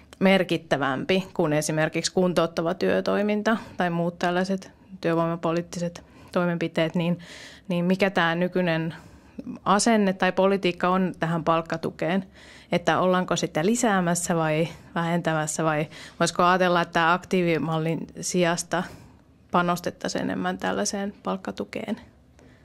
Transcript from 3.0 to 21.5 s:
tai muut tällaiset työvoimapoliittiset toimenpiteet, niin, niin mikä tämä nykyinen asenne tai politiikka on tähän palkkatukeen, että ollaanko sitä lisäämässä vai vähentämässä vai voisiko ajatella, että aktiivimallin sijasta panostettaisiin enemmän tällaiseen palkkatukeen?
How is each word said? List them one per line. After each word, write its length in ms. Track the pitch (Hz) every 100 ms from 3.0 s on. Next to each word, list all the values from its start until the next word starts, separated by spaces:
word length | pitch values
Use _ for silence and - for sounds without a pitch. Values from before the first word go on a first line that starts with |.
| 190 196 208 208 208 220 - -
tai 140 | 175
muut 280 | 170 170 175
tällaiset 520 | 180 175 190 190 - - - 190
työvoimapoliittiset 1040 | 165 165 165 170 170 170 170 175 170 175 - - -
toimenpiteet, 640 | 185 175 170 165 165 160
niin, 240 | 180 170 175 - - - - -
niin 160 | 175
mikä 260 | 175 190 196
tämä 240 | 190 165
nykyinen 600 | 170 180 185 180 160 160 - - - - - - -
asenne 480 | - 202 240 220 196
tai 200 | 185 185
politiikka 560 | 185 190 196 185 175 180
on 260 | 185 185 -
tähän 240 | 160 165
palkkatukeen, 800 | 156 165 160 160 160 - 160 190 190 - - - -
että 280 | 180 175 151
ollaanko 360 | 185 180 180 170
sitä 300 | 165 156 175
lisäämässä 680 | 240 240 190 175 175 - 170
vai 320 | 160 156 165 - -
vähentämässä 680 | 175 170 170 160 160 151 -
vai 240 | 156 151 156 - - -
voisiko 220 | 170 165
ajatella, 380 | 180 180 180 175
että 320 | 170 170 165
aktiivimallin 920 | 180 - 185 170 156 151 160 160 160 - -
sijasta 640 | - 185 170 170 - 170 185 - - - _ _ _
panostettaisiin 760 | 185 175 175 - - - -
enemmän 340 | 190 190 185 185
tällaiseen 560 | 190 190 202 202 202 -
palkkatukeen? 800 | - 190 196